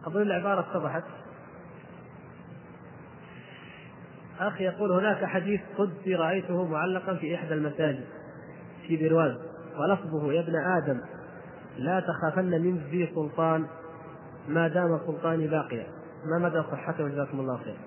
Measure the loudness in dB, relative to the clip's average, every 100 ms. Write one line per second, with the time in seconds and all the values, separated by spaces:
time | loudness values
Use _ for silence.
0 | -2 2 2 2 2 2 2 -2 0 -2
1 | -6 -14 -14 -16 -16 -16 -16 -16 -16 -16
2 | -16 -18 -18 -18 -16 -16 -16 -18 -16 -16
3 | -16 -18 -16 -16 -16 -16 -16 -16 -18 -18
4 | -18 -18 -16 -2 -2 2 0 2 4 6
5 | 6 4 2 0 2 0 0 0 0 2
6 | 0 2 4 2 2 0 2 2 2 0
7 | 0 -2 0 -2 0 0 0 2 2 2
8 | -6 -12 -14 -14 -14 -14 -16 -14 0 4
9 | 6 8 6 2 -8 -12 -10 0 2 2
10 | 2 0 2 2 4 2 4 2 2 0
11 | -2 -12 -14 -14 -16 -16 -14 -4 0 2
12 | 0 0 2 2 2 4 4 2 0 0
13 | 0 0 -2 2 4 4 2 -6 -14 -14
14 | -14 -14 -14 -12 0 4 4 4 4 2
15 | 0 0 2 2 2 2 0 -4 -6 -12
16 | -14 -10 -2 2 4 2 0 -4 -4 -2
17 | 0 0 -2 0 -2 -2 -6 -10